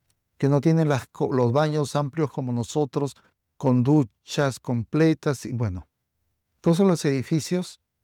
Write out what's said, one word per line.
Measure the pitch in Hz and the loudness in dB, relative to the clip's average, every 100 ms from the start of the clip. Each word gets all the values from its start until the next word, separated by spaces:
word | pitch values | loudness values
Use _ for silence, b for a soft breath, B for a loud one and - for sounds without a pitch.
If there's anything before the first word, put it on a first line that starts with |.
| _ _ _ - | _ _ _ -2
que | 139 | 0
no | 143 | 2
tienen | 165 165 151 | 4 4 2
las | 131 - | 0 -4
co-, | - 147 | -6 -2
los | 131 120 | 0 2
baños | 131 156 151 139 147 | 2 0 -2 -2 -4
amplios | 143 156 147 | -4 -4 -4
como | - 127 | -4 -6
nosotros, | 120 113 156 143 143 139 - b b _ - | -4 -4 -4 -2 -2 -6 -8 b b _ -4
con | 135 127 | 2 2
duchas | 123 151 123 _ - - 139 - | 4 2 2 _ -10 -2 -2 -2
completas, | - 120 107 151 160 156 151 135 - | -6 -6 -4 0 2 2 -2 -4 -6
y | |
bueno. | 120 113 90 - _ _ _ _ _ _ _ | -6 -6 -6 -14 _ _ _ _ _ _ _
Entonces | 170 170 196 | 0 4 4
los | 165 151 | 2 0
edificios | 135 117 160 - 180 180 - _ _ | -2 -2 -2 -2 -6 -6 -14 _ _